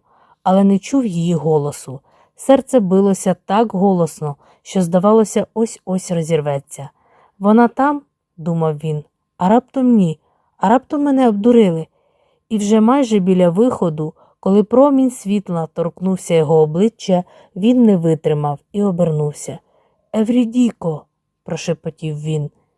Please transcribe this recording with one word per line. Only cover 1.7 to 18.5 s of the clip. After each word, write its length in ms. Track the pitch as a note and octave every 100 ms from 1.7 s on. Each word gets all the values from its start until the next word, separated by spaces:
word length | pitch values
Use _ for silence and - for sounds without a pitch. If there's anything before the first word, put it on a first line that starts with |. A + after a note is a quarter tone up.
| - - C3 - _ _ -
Серце 440 | - C4+ - C4
билося 560 | F#3+ F#3+ G3+ F#3 F#3+ F3 -
так 260 | G3 A3+
голосно, 640 | F#3+ G3 F#3 E3 - D3+ C#3+ _ _
що, 200 | - G3
здавалося, 640 | F3 F3+ G3+ A3 G#3+ G#3+ -
ось-ось 580 | - A3+ - - F#3 -
розірветься. 800 | E3+ D#3+ D#3+ D3 C#3 - - C#3 _ _ _ _ _
«Вона 280 | G3 A3 A#3
там?» — 340 | A#3 C#4 C#4+ - _ _ -
думав 400 | D#3+ E3 D#3+ D3+
він. 260 | D#3+ D3+ - _ _ -
«А 120 | F3+
раптом 460 | A#3 B3 C4+ B3+ A#3
ні? 240 | F3 D#3 _ _ _ _
А 120 | F#3+
раптом 340 | B3+ - D4+
мене 260 | C#4+ C4+ B3
обдурили?» 580 | G#3 A3+ A#3 G3+ D#3+ D#3+ _ _ _ _ _ _
І 80 | A3
вже 240 | G3+ A3
майже 380 | A3 C#4 B3 G#3+
біля 300 | F#3 F#3 F3+
виходу, 640 | E3+ B3+ - F3 D3+ D#3 - _ _
коли 240 | F#3+ G3
промінь 480 | G3 A#3+ C#4+ C4+ C4
світла 560 | B3 F#3+ G#3 F#3+ E3+ D#3+
торкнувся 600 | - E3 - F#3 F#3 -
його 220 | E3+ D3 D#3+
обличчя, 680 | D#3 D#3+ A3 - - F3+ F3+ _ _ F3+
він 280 | G#3+ B3+
не 140 | A3+ F#3+
витримав 640 | E3 D#3 D#3+ D3+ D3